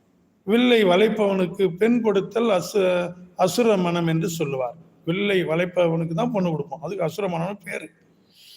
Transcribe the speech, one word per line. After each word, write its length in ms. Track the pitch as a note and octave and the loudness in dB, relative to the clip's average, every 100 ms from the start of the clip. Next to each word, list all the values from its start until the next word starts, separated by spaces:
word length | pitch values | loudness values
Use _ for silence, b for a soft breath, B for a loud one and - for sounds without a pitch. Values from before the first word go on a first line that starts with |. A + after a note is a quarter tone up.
| _ _ _ _ | _ _ _ _
வில்லை 400 | - A#3 B3 A#3 | -2 2 4 4
வளைப்பவனுக்கு 920 | F#3+ F3+ A3 G#3+ G3+ F#3+ F3+ F#3 F#3+ E3 | 4 4 4 2 0 0 -2 0 -2 2
பெண் 260 | A3 A#3+ | 0 2
கொடுத்தல் 460 | A3 G3 F#3+ A3+ A#3 | 2 0 -2 -2 0
அசு-, 680 | F#3 E3 G#3 F#3 F3+ F3 - - - | 0 0 0 0 0 -2 -8 -14 -2
அசுர 400 | G3 - A3+ G3 | 0 2 2 2
மனம் 300 | F3 F3 E3+ | 2 0 0
என்று 220 | D#3+ - | 0 -2
சொல்லுவார்." 460 | - C#3+ C3+ B2 - - _ | -4 -4 -4 -6 -8 -20 _
வில்லை 400 | - F#3 G3+ F#3+ | -6 -2 0 0
வளைப்பவனுக்கு 680 | D3+ D#3+ F3+ F3+ E3+ E3 D#3+ | 0 0 0 0 2 0 -2
தான் 180 | E3 B3 | -2 -2
பொண்ணு 180 | A3 F3+ | 0 -2
கொடுப்போம், 320 | D#3 - C3+ | -2 -6 -10
அதுக்கு 220 | D#3+ G3 | -10 -4
அசுர 240 | E3 D#3+ G3 | -4 -4 -4
மனம்னு 300 | E3 F3 G#3 | -4 -6 -8
பேரு. 260 | E3+ - - _ _ _ B B B | -10 -12 -12 _ _ _ B B B